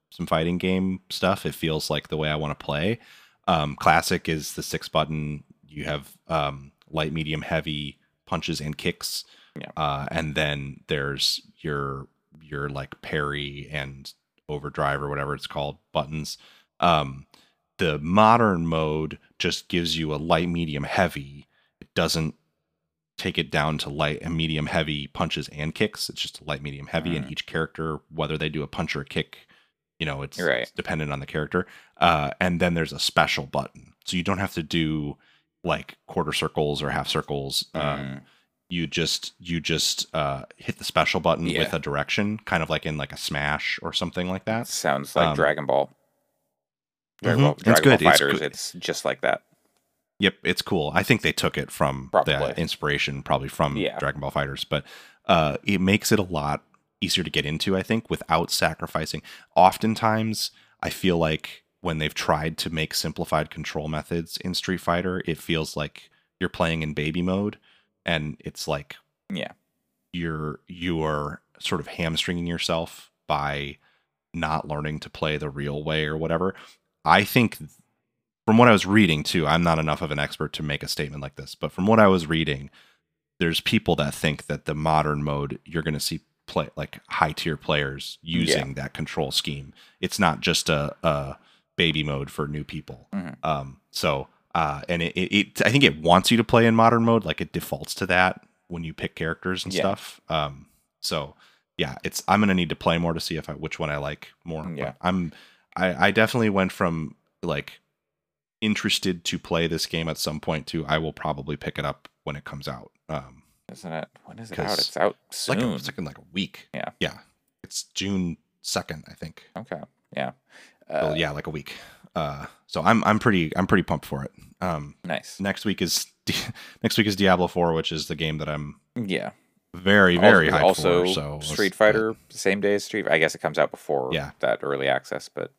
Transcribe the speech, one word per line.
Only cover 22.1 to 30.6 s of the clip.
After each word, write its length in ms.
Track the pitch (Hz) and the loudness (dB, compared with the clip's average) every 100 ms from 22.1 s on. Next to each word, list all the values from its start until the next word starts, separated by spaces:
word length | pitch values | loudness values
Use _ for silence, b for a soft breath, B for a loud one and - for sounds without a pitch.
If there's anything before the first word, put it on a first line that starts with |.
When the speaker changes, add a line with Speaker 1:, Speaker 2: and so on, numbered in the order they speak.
| 82 80 - _ _ _ _ _ _ _ - | 0 -2 -6 _ _ _ _ _ _ _ -8
Speaker 1:
take 200 | 92 87 | -4 -2
it 100 | 76 | -2
down 280 | 80 76 76 | 0 0 -2
to 100 | 73 | -4
light 300 | 73 76 76 | -2 -2 -2
and 160 | 80 80 | -4 -2
medium, 300 | 80 78 73 | -2 -2 -2
heavy 400 | 87 78 73 71 | -2 -2 -4 -6
punches 420 | - 82 78 71 | -6 -4 -4 -8
and 240 | 73 78 | -8 -6
kicks. 340 | - 107 - - | -2 -2 -2 -8
It's 140 | - | -8
just 240 | - - 78 | -10 -10 -8
light, 160 | 71 | -8
medium, 260 | 71 69 71 | -8 -12 -6
heavy, 300 | 85 82 78 | -4 -2 -4
and 80 | 65 | -6
Speaker 2:
Mm. 60 | |
Speaker 1:
each 140 | 65 - | -10 -6
character, 520 | 82 80 - 80 76 - | -4 -4 -6 -6 -8 -8
whether 280 | 78 76 78 | -6 -4 -2
they 120 | 78 | -4
do 120 | 76 | -4
a 40 | 69 | -6
punch 280 | - 82 71 | -6 -6 -6
or 60 | |
a 40 | 71 | -6
kick, 420 | 80 - - _ b b _ _ - | -6 -6 -12 _ b b _ _ -8
you 60 | 78 | -6
know, 160 | 69 | -6
it's, 180 | 69 - | -8 -2
Speaker 2:
Right. 220 | 85 62 | 0 0